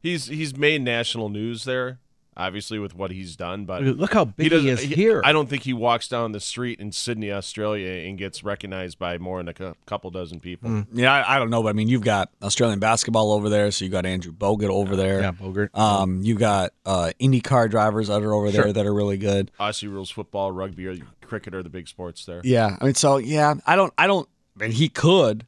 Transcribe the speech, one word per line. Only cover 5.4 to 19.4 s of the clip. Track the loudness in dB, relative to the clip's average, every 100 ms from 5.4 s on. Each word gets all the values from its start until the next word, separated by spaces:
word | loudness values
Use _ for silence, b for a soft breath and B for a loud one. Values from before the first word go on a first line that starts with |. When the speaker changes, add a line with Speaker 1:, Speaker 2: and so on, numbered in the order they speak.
| 0
Speaker 1:
think | -4
he | -4
walks | 0 2 0 0
down | -4 -2
the | -4
street | -8 -6 -6 -6
in | -8
Sydney, | -6 -6 -4 -4
Australia, | -6 -6 -6 -4 -2 -4 -8 -8
and | -8
gets | -10 -8
recognized | -8 -8 -8 -8 -10 -8
by | -6 -6
more | -6 -8
than | -8
a |
cou-, | -12 -14 -14 -10
couple | -8 -8
dozen | -10 -10 -12
people. | -14 -10 -4
Speaker 2:
Mm. | -4 -2
Speaker 3:
Yeah, | 0 4
I, | 4 2
I | 2
don't | 2
know, | 2
but | 2
I |
mean, | 2 2
you've | 2
got | 2 2 0 _
Australian | -4 2 2 2
basketball | 2 2 2 2 4
over | 2 4
there, | 2 2
so | 0
you | -2
got | -2 -2
Andrew | -2 -6
Bogut | -2 0 2 2
over | 0 0
there. | 2 2 2
Speaker 2:
Yeah, | 0
Bogert. | -4 -6 -2 -2 2
Speaker 3:
Um, | 4 4 2 0
you | 0 2
got, | 2 2 0 _
uh, | -2 0 0 2
IndyCar | 4 4 4 4 4
drivers | 4 2 0 0
that | 0
are | 2
over | 2 2
Speaker 2:
Sure. | 4
Speaker 3:
there | 2
that | 2 2
are |
really | 2 0 0
good. | 0 0